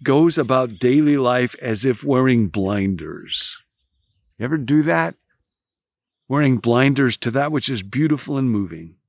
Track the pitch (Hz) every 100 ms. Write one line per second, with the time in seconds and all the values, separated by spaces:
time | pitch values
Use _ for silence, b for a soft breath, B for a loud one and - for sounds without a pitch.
0 | - 139 170 160 127 131 127 95 123 143
1 | 147 143 123 123 123 - 127 107 131 113
2 | 143 127 131 120 98 101 95 101 98 90
3 | 78 85 - - - - _ _ _ _
4 | _ _ _ - 120 156 123 151 151 165
5 | 165 - _ _ _ _ _ _ _ _
6 | _ _ - 139 143 120 117 120 135 135
7 | 131 - 123 127 147 151 - 120 95 120
8 | 156 147 - 139 131 104 92 80 82 _